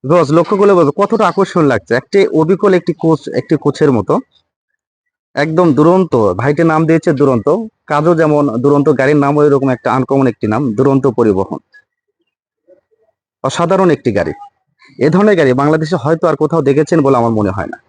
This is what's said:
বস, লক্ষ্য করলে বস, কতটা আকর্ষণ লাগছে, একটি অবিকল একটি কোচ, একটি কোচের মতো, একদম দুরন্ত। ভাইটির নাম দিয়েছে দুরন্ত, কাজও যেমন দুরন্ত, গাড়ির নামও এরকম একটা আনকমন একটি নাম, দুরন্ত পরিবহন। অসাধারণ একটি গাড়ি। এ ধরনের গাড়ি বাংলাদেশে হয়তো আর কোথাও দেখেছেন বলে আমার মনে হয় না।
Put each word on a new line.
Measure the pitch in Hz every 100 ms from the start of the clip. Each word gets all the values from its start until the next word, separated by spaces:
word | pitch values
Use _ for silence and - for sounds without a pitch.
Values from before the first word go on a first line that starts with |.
বস, | 131 170 147
লক্ষ্য | 160 165 202
করলে | 208
বস, | 185 156 170
কতটা | 196 226 196
আকর্ষণ | 165 190 180
লাগছে, | 147 113 -
একটি | 120 - 202 190 151
অবিকল | 160 185 208
একটি | 180 175 160
কোচ, | 165 156 -
একটি | - - 156
কোচের | 147 139 151
মতো, | 120 98 160 - _ _ _ _ _ _ _ _ _ _
একদম | 131 151 160 175
দুরন্ত। | 135 156 185 175 127 104
ভাইটির | 90 131 147 165
নাম | 156 160
দিয়েছে | 160 175
দুরন্ত, | 135 139 123 120 185 220 _ -
কাজও | 147 156
যেমন | 165 160 147 143 120
দুরন্ত, | 139 143 147
গাড়ির | 131 135 147
নামও | 139 147 147
এরকম | 139 135
একটা | 123 127
আনকমন | 127 127 139 131
একটি | 110 107
নাম, | 107 139
দুরন্ত | 104 139 135 135
পরিবহন। | 113 113 95 95 - _ - _ _ _ _ _ _ _ _ _ 554 _ _ _ _ _ _
অসাধারণ | - - 170 190 185
একটি | 143 127
গাড়ি। | 98 82 - - _ _ _ _ -
এ | 156
ধরনের | 175 208 190
গাড়ি | 139
বাংলাদেশে | 127 143 160 156 170
হয়তো | 127 165 170
আর | 147
কোথাও | 151 165
দেখেছেন | 139 139 151 170
বলে | 139 131
আমার | 117
মনে | 110 101
হয় | 95 87
না। | -